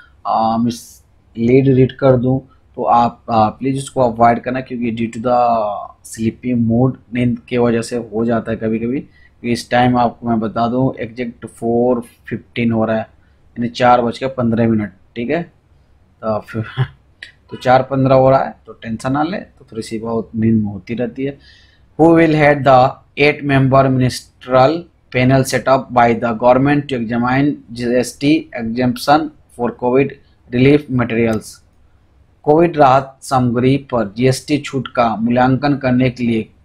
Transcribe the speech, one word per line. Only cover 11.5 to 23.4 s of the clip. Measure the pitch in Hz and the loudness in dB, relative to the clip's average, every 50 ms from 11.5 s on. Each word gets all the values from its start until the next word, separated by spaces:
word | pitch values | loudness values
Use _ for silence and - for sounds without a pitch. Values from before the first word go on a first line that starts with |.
| - - 117 117 117 120 120 127 123 117 117 - _ _ _ - | -14 -8 -4 -2 0 2 2 2 0 -2 -4 -10 _ _ _ -12
fifteen | 120 107 - _ _ 120 117 117 | -12 -12 -12 _ _ -4 -2 -2
हो | 113 110 110 | 0 0 -2
रहा | 110 110 | -2 -2
है, | 110 110 - _ _ _ _ _ _ _ _ _ 120 | -4 -6 -10 _ _ _ _ _ _ _ _ _ -8
यानी | 120 | -8
चार | 117 - - 123 123 123 123 | -8 -2 0 2 4 4 4
बज | 117 117 110 | 2 -2 -4
के | - 135 | -4 -6
पन्द्रह | 131 - 127 117 113 117 117 117 | -6 -4 -2 -2 -2 0 0 2
मिनट, | 117 113 107 101 95 - _ _ _ _ | 0 0 0 -2 -6 -10 _ _ _ _
ठीक | 117 120 127 | -8 -6 -4
है। | 151 170 170 - _ _ _ _ _ _ _ _ _ _ _ _ _ _ 113 | -4 -4 -6 -10 _ _ _ _ _ _ _ _ _ _ _ _ _ _ -6
तो | 110 107 107 | -4 -4 -4
फिर | - - - 110 | -6 -8 -8 -8
<laughs> | 110 - - 131 131 - - _ _ _ _ _ - - _ _ _ _ | -8 -6 -6 -6 -6 -6 -6 _ _ _ _ _ -20 -20 _ _ _ _
तो | - | -18
चार | - - 127 127 131 131 | -4 0 2 2 2 2
पन्द्रह | - 139 135 131 131 131 | 0 -2 0 2 4 4
हो | 131 131 131 | 4 6 4
रहा | 135 131 - | 4 2 0
है, | - - - _ | -2 -8 -14 _
तो | 110 110 | -20 -20
टेंशन | - - 117 113 107 - 131 | -16 -10 -10 -10 -8 -6 -4
ना | 135 147 156 | -2 -2 -4
ले, | 170 180 | -4 -6
तो | - - - _ _ - _ | -10 -12 -16 _ _ -20 _
थोड़ी | 107 110 | -12 -12
सी | - - 113 107 | -10 -8 -10 -8
बहुत | 110 117 113 113 - - - | -6 -4 -4 -6 -6 -6 -4
नींद | 110 110 113 113 110 107 | 0 0 2 2 2 0
में | 101 | -4
होती | 101 95 - - 117 | -8 -12 -10 -10 -6
रहती | 110 123 113 - 131 135 | -6 -6 -6 -6 -8 -8
है। | 139 139 - _ - _ _ _ _ _ _ _ _ _ - | -8 -8 -12 _ -20 _ _ _ _ _ _ _ _ _ 2
Who | 156 170 165 | 4 6 6
will | 165 170 160 151 | 6 4 4 4
head | 156 147 147 143 143 127 | 4 4 4 2 4 4
the | 139 131 127 127 131 - - _ _ _ - | 4 6 6 4 2 0 -6 _ _ _ 0
eight | 143 147 143 - | 2 2 2 0